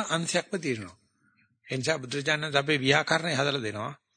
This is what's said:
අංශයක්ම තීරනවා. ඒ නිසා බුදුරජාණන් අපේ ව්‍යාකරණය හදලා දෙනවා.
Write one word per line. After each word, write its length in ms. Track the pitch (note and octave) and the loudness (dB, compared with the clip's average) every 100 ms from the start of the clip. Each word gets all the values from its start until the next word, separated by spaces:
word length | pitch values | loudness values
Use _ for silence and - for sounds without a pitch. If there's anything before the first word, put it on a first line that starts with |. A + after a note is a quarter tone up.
| G3+ | 2
අංශයක්ම 480 | E3 E3+ F3 - G3 | 0 0 0 0 -4
තීරනවා. 400 | D3+ A2+ F2+ - _ _ _ _ _ _ - | -2 -4 -6 -16 _ _ _ _ _ _ -6
ඒ 100 | C3 | -2
නිසා 220 | B2+ D#3 | 0 -2
බුදුරජාණන් 580 | B2+ C#3+ C#3+ D3+ D#3 C#3 | -2 -4 0 0 0 0
අපේ 220 | C#3+ D3 | 2 2
ව්‍යාකරණය 540 | C3+ D3 - D#3+ E3+ | 4 4 4 0 0
හදලා 280 | C3+ C#3+ C#3 | 0 0 0
දෙනවා. 300 | G#2+ G#2 B2 D3 _ | -2 -4 -6 -10 _